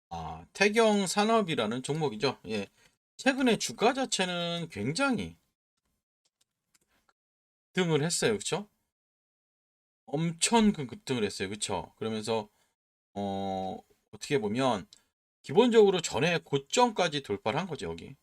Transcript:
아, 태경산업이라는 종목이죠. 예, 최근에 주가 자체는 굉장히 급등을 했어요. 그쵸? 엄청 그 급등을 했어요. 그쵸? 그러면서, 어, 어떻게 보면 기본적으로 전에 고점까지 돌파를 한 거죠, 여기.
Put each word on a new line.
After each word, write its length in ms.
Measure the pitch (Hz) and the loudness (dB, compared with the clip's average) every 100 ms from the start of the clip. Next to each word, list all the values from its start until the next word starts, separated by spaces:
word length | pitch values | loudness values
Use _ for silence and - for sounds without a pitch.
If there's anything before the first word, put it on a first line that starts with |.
| - | -14
아, 340 | 85 80 80 - | -10 -10 -12 -12
태경산업이라는 1300 | - 208 220 220 208 180 208 214 226 175 131 107 123 | 0 2 4 4 4 0 0 2 2 0 -2 -2 -4
종목이죠. 560 | - 156 147 107 139 - - | -4 -2 -2 -2 -2 -4 -8
예, 200 | 107 98 _ _ _ _ - | -6 -8 _ _ _ _ -2
최근에 400 | 262 262 254 202 | 0 2 2 0
주가 380 | - 233 220 | -2 0 0
자체는 760 | 269 254 - 180 175 170 170 160 | 2 -4 -2 -2 -2 -4 -6 -8
굉장히 680 | 101 113 170 277 214 82 - _ _ _ _ _ _ _ _ _ _ _ _ _ _ _ _ _ _ _ _ _ _ _ | -6 -4 -2 0 -2 -4 -12 _ _ _ _ _ _ _ _ _ _ _ _ _ _ _ _ _ _ _ _ _ _ _
급등을 300 | 185 170 151 | -2 2 2
했어요. 340 | 165 - 143 104 | 2 0 0 0
그쵸? 320 | - 165 208 _ _ _ _ _ _ _ _ _ _ _ _ _ | -2 -4 -6 _ _ _ _ _ _ _ _ _ _ _ _ _
엄청 680 | - 147 170 165 - 226 214 | -6 -2 -2 0 4 6 6
그 120 | - 127 | 4 -6
급등을 380 | 107 - 123 | -10 -4 -2
했어요. 240 | 98 - 95 | -2 -2 -6
그쵸? 460 | 107 - 90 - - | -4 -4 -4 -4 -8
그러면서, 540 | 110 110 107 113 104 _ _ _ _ _ _ | -6 -4 -2 -2 -2 _ _ _ _ _ _
어, 640 | 101 101 98 98 95 95 98 _ _ _ | -6 -4 -4 -4 -4 -6 -10 _ _ _
어떻게 280 | - - 139 | -16 -2 -2
보면 480 | 104 120 131 101 - - _ _ _ _ | 0 0 0 -2 -6 -20 _ _ _ _
기본적으로 600 | - 160 247 226 202 180 | 0 4 6 8 6 4
전에 340 | - - 165 165 | -2 0 0 0
고점까지 840 | - 143 - 247 247 214 175 147 | -2 -4 0 2 2 2 0 0
돌파를 360 | - 98 110 139 | -4 -4 -2 -2
한 80 | 185 | -4
거죠, 220 | 135 85 | -8 -8
여기. 260 | 85 98 135 | -8 -12 -20